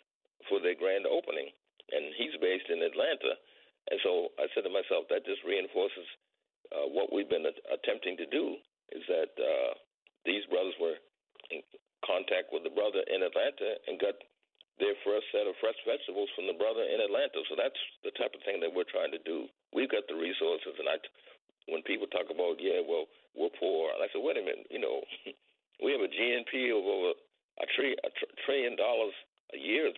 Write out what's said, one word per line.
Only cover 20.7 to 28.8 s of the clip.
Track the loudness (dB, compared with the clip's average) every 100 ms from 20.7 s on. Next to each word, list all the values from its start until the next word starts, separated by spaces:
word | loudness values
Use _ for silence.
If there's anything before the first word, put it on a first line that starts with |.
| -4
and | 0
I, | 0 -4 _ -20 -20 _ _ -4
when | -4 -2
people | -2 0
talk | -2 -2
about, | 0 0 2
"Yeah, | 2 2
well, | 2 0 -2 -10 _ -2
we're | -2
poor," | 0 0 2 2
and | 0
I | -2
said, | 0 0
Wait | 0
a |
minute, | 0 -4 -6
you | -4
know, | -2 -2 -4 -12 -14
<laughs> | -16 _ _ _ -2 0
we |
have | 2
a | 0
G | 0 2
N | 0 0
P | 0 2
of | 2
over | 2 2 2 0 _ _ _ -8
a | -2 0
tri-, | 0 0
a | -2
tr-, | -4 -8 -6 0
trillion | 2 2
dollars | 2